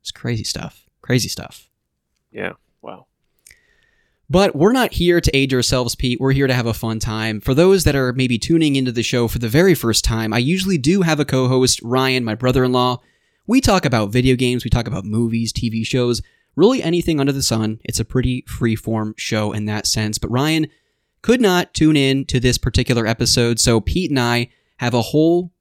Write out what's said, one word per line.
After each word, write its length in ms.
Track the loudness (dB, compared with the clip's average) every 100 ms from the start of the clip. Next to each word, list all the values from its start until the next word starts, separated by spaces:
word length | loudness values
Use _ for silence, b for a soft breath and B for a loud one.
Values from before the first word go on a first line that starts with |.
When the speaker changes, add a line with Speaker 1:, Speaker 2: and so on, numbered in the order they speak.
Speaker 1:
It's 100 | -16
crazy 320 | -12 -6 -6
stuff. 420 | -6 -8 -10 _ _ _
Crazy 260 | -2 -2 0
stuff. 400 | -8 -14 -18 _ _ _ _ _ _ _
Speaker 2:
Yeah, 220 | -10 -10 -10 _ _
wow. 240 | -20 -20 _ _ _ _ -20 b b b b b b b _
Speaker 1:
But 260 | 2 2 4
we're 160 | 2
not 200 | 4 0
here 280 | 0 2 2
to 160 | 2 2
age 180 | 2
ourselves, 400 | 0 0 0 -2
Pete. 260 | -4 -4 0
We're 120 | 0
here 160 | 2 2
to 60 |
have 120 | 0 -2
a 80 |
fun 240 | -4 -4 -4
time. 420 | -6 -4 -4 -4
For 140 | -2
those 300 | 2 4 4
that 100 | 2
are 180 | 0 -2
maybe 260 | -2 0 0
tuning 360 | 2 2 2
into 160 | 0 0
the 140 | -2
show 240 | -2 0 0
for 100 | -2
the 100 | 0
very 260 | 2 4
first 300 | 4 2 0
time, 280 | 0 -2 -2
I 60 | -2
usually 400 | 0 -2 0 0
do 240 | 2 2
have 180 | 2 0
a 40 |
co-host, 560 | 0 0 2 2 2 0
Ryan, 420 | -2 0 2 0
my 100 | -2
brother-in-law. 680 | -2 0 2 2 2 0 -2 _ _ _ _ 0
We 140 | 0
talk 240 | 2 2
about 260 | 2 0 0
video 240 | 0 2
games, 300 | 2 0 -2
we 60 | 0
talk 180 | 0 0
about 160 | -8
movies, 480 | -4 -2 0 -2 -4
T 160 | -4 -4
V 160 | -4
shows, 380 | -4 -2 0 -2 b b b 2
really 260 | 2 4
anything 380 | 0 -2 0 0
under 100 | 0
the 120 | 0
sun. 360 | -2 -2 -2 -6
It's 160 | -8 -6
a 40 |
pretty 380 | -2 0 0 -2 -8
free-form 680 | -4 -2 -2 -4 -4 -4 -8
show 360 | -4 -2 -2
in 140 | -4 -4
that 200 | -4 -4
sense. 320 | -2 -2 -4
But 140 | -4
Ryan 340 | 0 0 0 -2 b b b _ _
could 180 | 0 2
not 340 | 4 2 -2
tune 220 | 2 2 4
in 280 | 2 0
to 160 | 0 0
this 180 | 0 0
particular 480 | 0 -2 0 0 0
episode, 540 | 0 0 2 0 2
so 200 | 2 2
Pete 300 | 0 -2 0
and 80 | 0
I 300 | 0 0 -2 _ _ _
have 160 | -2
a 80 | -2
whole 500 | 0 2 2 2 -2 _